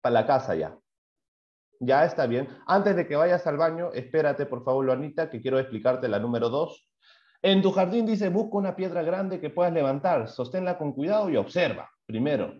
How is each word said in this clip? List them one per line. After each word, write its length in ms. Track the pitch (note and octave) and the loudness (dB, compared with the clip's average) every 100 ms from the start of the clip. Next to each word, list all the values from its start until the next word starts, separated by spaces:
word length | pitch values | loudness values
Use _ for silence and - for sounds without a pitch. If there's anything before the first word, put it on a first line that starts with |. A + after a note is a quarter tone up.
Para 140 | B2 | 4
la 120 | A#2 A2 | 2 4
casa 300 | C3+ - E2 | 2 2 -2
ya. 200 | D2+ - _ _ _ _ _ _ _ _ _ _ | -4 -8 _ _ _ _ _ _ _ _ _ _
Ya 260 | B2+ C3 | 2 4
está 220 | E3 - B2 | 4 2 0
bien. 220 | A#2+ C3+ - - | 0 -2 -10 0
Antes 280 | F#3+ G3+ F3 | 2 4 0
de 100 | D3+ | 0
que 100 | D3 | 2
vayas 300 | E3+ F3+ F3 | 4 2 0
al 100 | C#3+ | 0
baño, 340 | E3 E3 F3 | 0 0 -6
espérate, 540 | - B2+ D#3+ D3 C#3+ C#3+ | -8 -2 0 0 0 -4
por 180 | B2 | -4
favor, 200 | A#2+ C3 | -2 0
Luanita, 460 | C3+ B2+ D3 D3 D#3+ | 2 0 -2 -4 -6
que 100 | A#2 | -4
quiero 180 | B2+ C3 | -2 0
explicarte 500 | C3 A2 A#2 B2+ B2 | 0 -2 0 0 0
la 100 | G2+ | -2
número 280 | A#2 A#2 A#2 | -2 0 0
dos. 400 | C3 E3 - _ _ _ _ _ _ | 0 -4 -6 _ _ _ _ _ _
En 180 | F#3 F#3+ | 2 4
tu 120 | F#3+ | 4
jardín 340 | F#3+ F#3 A3+ A3 | 2 2 2 0
dice, 220 | G#3 G3 | 0 0
busca 280 | F3+ G#3+ G3+ | 0 -2 -2
una 200 | G3 F#3 | -2 -4
piedra 260 | F#3 F3 | -4 -2
grande 380 | D#3+ F#3 G3 F#3 | -2 -2 -4 -4
que 100 | D3+ | -6
puedas 220 | D#3 F3 | 0 2
levantar. 560 | E3 C3+ C#3 F3+ D#3+ A2+ | 2 2 2 2 0 0
Sosténla 500 | - A#2+ F#3 F3+ F3+ | -6 -6 -4 -4 -4
con 140 | D3 | -4
cuidado 360 | C3+ D3+ G#3+ G3+ | -4 0 0 2
y 60 | C3+ | 0
observa. 540 | G2+ F3 E3 G2+ - _ _ | 0 0 0 0 -10 _ _
Primero. 480 | A2 C3+ C#3+ F2+ - | -2 0 0 -2 -6